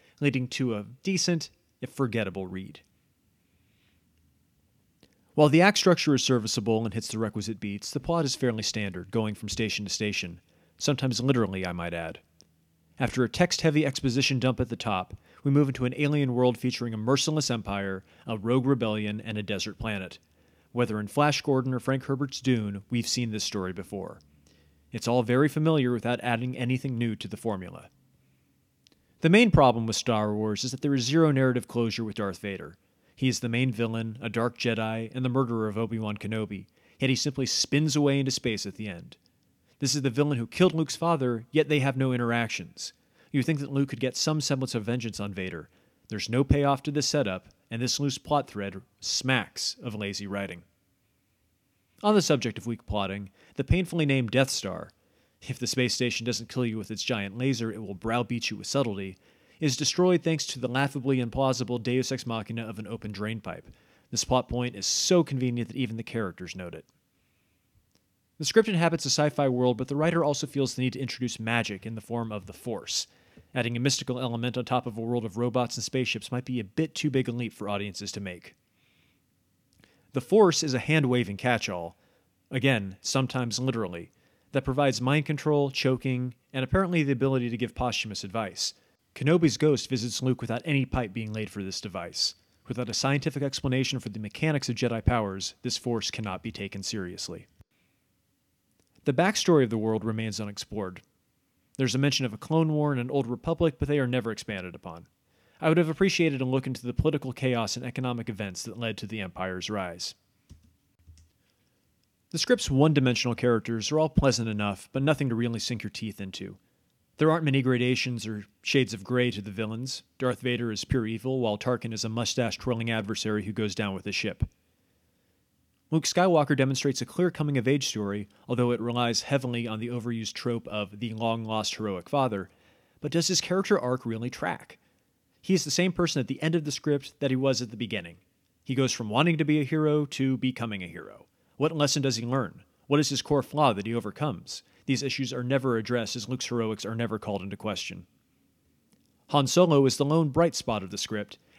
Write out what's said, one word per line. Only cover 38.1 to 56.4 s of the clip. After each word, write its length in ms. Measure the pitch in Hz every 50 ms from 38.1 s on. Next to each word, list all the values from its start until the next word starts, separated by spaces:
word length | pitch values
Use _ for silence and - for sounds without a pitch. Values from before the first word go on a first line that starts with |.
| 139 139
into 140 | 135 135 123
space 340 | - - 123 107 101 -
at 80 | 101 -
the 140 | - 110 104
end. 280 | 87 85 85 - - _ _ _ _ _ _ _ _ _ _ _ _ -
This 160 | 143 131 139
is 60 | 147 131
the 60 | 135
villain 300 | 113 139 147 147 143 117
who 80 | 113
killed 260 | - - - 185 180 156
Luke's 240 | 160 160 - -
father, 480 | - 165 170 170 151 131 123 120 113 113 _
yet 180 | - 156 147 143
they 120 | 151 139
have 160 | 131 139 127
no 160 | 131 135 131 127
interactions. 800 | 120 120 117 117 117 117 110 - - 87 - - - - - - _ _ _ _ _ _ - -
You 80 | 139
would 40 | 120
think 140 | 165 160 139
that 140 | 143 - 139
Luke 160 | 139 143 131
could 100 | 147 131
get 160 | 135 127 -
some 240 | - - 160 156 156
semblance 340 | 143 - 143 131 131 - -
of 100 | 113 101
vengeance 340 | 117 120 123 113 113 98 -
on 160 | 101 101 92
Vader. 340 | 95 92 92 85 80 78 - _ _ _ _ _ _ _ -
There's 220 | 110 101 - 110
no 120 | 117 131 135
payoff 380 | - 143 143 143 139 139 135 -
to 80 | 147 143
this 160 | 147 135 -
setup, 400 | - 147 127 101 92 92 _ - _ _ _ -
and 120 | 117 117 127
this 160 | 120 - -
loose 160 | 143 139 127
plot 320 | - _ - 147 143 135 -
thread 320 | - 104 98 98 92 98 - _ _ _
smacks 760 | - - - - - 131 131 117 - - - - - - - - -
of 120 | 120 107
lazy 340 | 104 101 101 98 101 101 98
writing. 340 | 101 101 98 90 87 87 - _ _ _ _ _ _ _ _ _ _ _ _ _ _ _ _ _ _ _ _ _ _ _ _ _ _ - -
On 100 | 208 214
the 80 | 202 151
subject 340 | - 151 123 - 117 101
of 120 | - - 120
weak 180 | 113 - -
plotting, 440 | - 107 104 98 92 98 101 101 95 _ _ _ _ -
the 80 | - 135
painfully 420 | - 165 185 180 - 175 170 156
named 240 | 139 135 135 120 107
Death 180 | 120 127 135 -
Star, 420 | - - - 95 87 78 76 - _ _ _ _ _ _ _ _ _ _ -
if 160 | - 127 -
the 80 | 123
space 260 | - - 131 123 117 -
station 320 | - 123 120 - - 113
doesn't 240 | 123 107 101